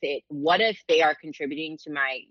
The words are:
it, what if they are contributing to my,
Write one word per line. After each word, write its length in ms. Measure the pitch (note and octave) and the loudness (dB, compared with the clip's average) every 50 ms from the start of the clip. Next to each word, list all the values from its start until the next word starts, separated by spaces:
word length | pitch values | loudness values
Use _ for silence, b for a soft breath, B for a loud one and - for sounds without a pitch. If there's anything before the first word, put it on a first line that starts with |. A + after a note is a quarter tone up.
| - | -4
it, 180 | C#3 C#3+ - - | -4 -4 -6 -8
what 340 | _ D3+ C#3+ C#3+ D#3+ F3+ F#3+ | _ -8 -2 2 2 4 4
if 180 | A3 A3+ G3+ - - | 4 2 0 -2 0
they 140 | - E3 D#3+ | 2 4 4
are 140 | D#3+ D3+ D3+ - | 6 4 2 0
contributing 560 | - D#3 D3 - D3+ C3+ C#3 D3 D#3+ D#3 D#3 D3+ - | -6 -14 -10 -8 -8 -6 -6 -6 -8 -8 -10 -12 -12
to 80 | D#3+ | -8
my, 280 | D3 C#3+ C#3 C3+ C3 B2 - _ | -4 -2 -2 -2 -4 -6 -12 _